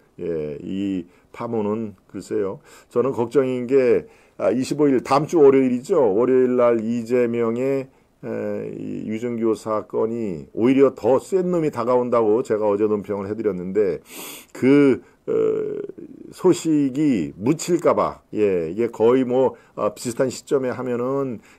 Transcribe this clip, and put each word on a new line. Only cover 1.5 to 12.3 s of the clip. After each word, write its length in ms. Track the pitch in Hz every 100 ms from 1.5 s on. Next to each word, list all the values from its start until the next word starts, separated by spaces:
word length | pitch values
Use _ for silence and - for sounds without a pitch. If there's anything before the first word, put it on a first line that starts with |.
| 117 104 110 110 101 _
글쎄요. 540 | 101 90 110 95 135 _ - _
저는 240 | 120 120
걱정인 520 | 113 120 147 131 127 120
게, 400 | 135 123 101 - _ _ -
아, 140 | 101
이십오 360 | 117 131 143 147
일, 140 | 131
다음 240 | - 135 151
주 140 | 175
월요일이죠. 760 | 139 135 131 123 127 170 127
월요일 420 | 107 123 127 127 123
날 260 | 120 117
이재명의, 1080 | 110 120 113 123 120 117 117 117 135 135 131 _ _ _ 120
에, 460 | 110 104 104 107 107
이 280 | 104 101 95
위증교 420 | 110 120 117 113
사건이 920 | 107 110 107 104 120 113 117 110 80 67
오히려 420 | - 117 135 135 -
더 240 | 107 127
센 320 | - 190 180
놈이 180 | 175 156
다가온다고 720 | 123 117 127 123 117 110